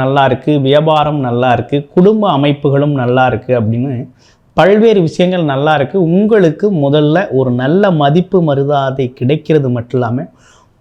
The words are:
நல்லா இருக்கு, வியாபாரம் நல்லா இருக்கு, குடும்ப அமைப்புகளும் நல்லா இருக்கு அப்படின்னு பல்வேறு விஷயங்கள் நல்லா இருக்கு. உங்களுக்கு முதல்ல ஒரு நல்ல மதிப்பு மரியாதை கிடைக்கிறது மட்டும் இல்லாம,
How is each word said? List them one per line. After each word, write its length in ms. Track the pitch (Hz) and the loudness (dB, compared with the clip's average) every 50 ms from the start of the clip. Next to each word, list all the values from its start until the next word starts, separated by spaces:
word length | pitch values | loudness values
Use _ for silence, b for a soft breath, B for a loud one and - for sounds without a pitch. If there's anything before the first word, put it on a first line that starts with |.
நல்லா 200 | 131 131 127 123 135 | 0 0 0 2 2
இருக்கு, 280 | 131 127 - - 151 151 147 | 2 0 -2 -2 0 0 0
வியாபாரம் 600 | 131 131 143 147 151 160 156 151 147 151 151 147 | 2 2 2 2 2 2 0 0 0 -2 -2 -4
நல்லா 300 | 131 120 120 120 127 127 | -4 -4 -2 -2 0 0
இருக்கு, 260 | 120 - - - 143 143 147 - | 0 0 -2 -4 -4 -6 -6 -2
குடும்ப 360 | - 185 180 208 220 214 208 190 | 0 2 2 4 2 2 0 0
அமைப்புகளும் 640 | 160 135 143 147 139 139 - 143 139 139 143 147 147 | 0 0 0 0 0 0 -2 0 0 0 0 0 -2
நல்லா 300 | 135 123 120 123 127 127 | -2 -2 0 0 2 2
இருக்கு 260 | 127 113 104 - - 127 | 0 0 -2 -4 -2 -2
அப்படின்னு 380 | 120 107 107 113 120 127 143 127 117 - - b b b b b b _ _ _ | -2 0 -2 -2 -2 -4 -4 -6 -8 -10 -12 b b b b b b _ _ _
பல்வேறு 440 | - 156 185 208 214 220 226 214 202 | 0 2 4 4 4 4 4 2 2
விஷயங்கள் 420 | 170 156 - - 180 180 185 180 165 | 0 0 0 -2 -2 0 0 -2 -2
நல்லா 280 | 147 135 135 143 156 156 | -2 -2 -2 0 0 0
இருக்கு. 240 | 180 185 - - 196 175 160 | 0 -2 -2 -2 -2 0 0
உங்களுக்கு 580 | 170 190 214 208 226 208 180 160 151 - 202 208 202 | 2 2 2 2 2 2 2 2 0 0 -2 -2 0
முதல்ல 440 | 156 143 139 143 151 151 147 156 175 202 - | 0 0 0 2 2 2 2 0 0 -2 -2
ஒரு 200 | 127 131 131 127 | -2 -2 0 0
நல்ல 400 | 123 123 127 135 160 196 208 196 | -2 -2 0 0 0 2 2 2
மதிப்பு 480 | 175 151 143 139 147 180 180 - - 185 | 2 2 2 2 2 0 0 0 0 0
மரியாதை 640 | 170 156 139 135 139 143 147 143 135 135 131 139 131 120 | 0 0 0 0 -2 0 -2 -2 -2 -2 -4 -4 -4 -6
கிடைக்கிறது 560 | - - 127 123 156 156 156 - 160 151 139 127 | -6 -4 -2 -2 -2 -2 -2 0 0 0 0 -2
மட்டும் 280 | 123 123 117 120 - 127 | -4 -4 -6 -4 -4 -4
இல்லாம, 280 | 123 113 117 131 170 - b b b b b b b b _ _ | -2 -2 -4 -6 -6 -10 b b b b b b b b _ _